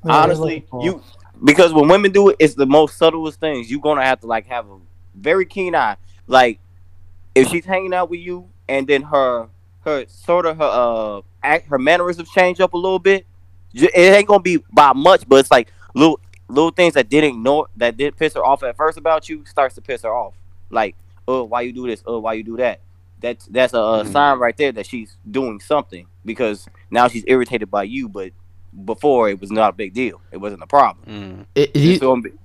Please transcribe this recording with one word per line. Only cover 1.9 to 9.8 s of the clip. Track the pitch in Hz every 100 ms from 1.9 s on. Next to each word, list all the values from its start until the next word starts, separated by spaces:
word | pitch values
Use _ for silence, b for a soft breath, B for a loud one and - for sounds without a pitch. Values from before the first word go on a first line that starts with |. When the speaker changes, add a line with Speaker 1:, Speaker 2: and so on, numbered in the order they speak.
| 190 202
Speaker 2:
do | 196 202
it, | -
it's | 156 139
the | 135
most | 143 151 -
subtlest | 165 160 156 147
things. | 160 139 113
You | 135
gonna | 147 147 131
have | 127
to, | 113
like, | 113 101
have | 123 98
a | 95 87 - - -
very | 107 185 185
keen | 196 185 165
eye. | 120 101 - - -
Like, | 131 123 107 - - - - - - - -
if | 131
she's | 170 180
hanging | 190 190
out | 180 175
with | 175
you, | 175 180 180 - -
and | 135 135
then | 143
her, | 147 147 131 120 113 _ _ _